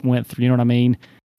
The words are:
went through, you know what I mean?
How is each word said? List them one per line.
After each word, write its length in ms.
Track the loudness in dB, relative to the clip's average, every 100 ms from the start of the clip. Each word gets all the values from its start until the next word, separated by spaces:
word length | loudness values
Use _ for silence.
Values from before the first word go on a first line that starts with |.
went 220 | -2 -2 -4
through, 160 | -2
you 80 | 0
know 60 | 2
what 60 |
I 20 |
mean? 340 | 2 2 0 -2 -8 _ _